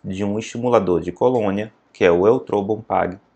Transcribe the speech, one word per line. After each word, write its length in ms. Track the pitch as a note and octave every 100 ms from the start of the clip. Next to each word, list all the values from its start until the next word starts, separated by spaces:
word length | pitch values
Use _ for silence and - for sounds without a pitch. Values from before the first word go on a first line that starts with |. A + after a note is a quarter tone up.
de 220 | G2 F#2+
um 140 | G#2 G#2+
estimulador 600 | A2 A#2+ A#2+ A2+ F#2 E2+
de 120 | F2
colônia, 600 | F2 B2 B2+ G2+ G2+ A2 _ _
que 120 | -
é 60 | F#2
o 160 | F2 G2+
Eltrobompag, 920 | C3 - G#2 G2+ G#2+ - F#2 F2+ F#2 _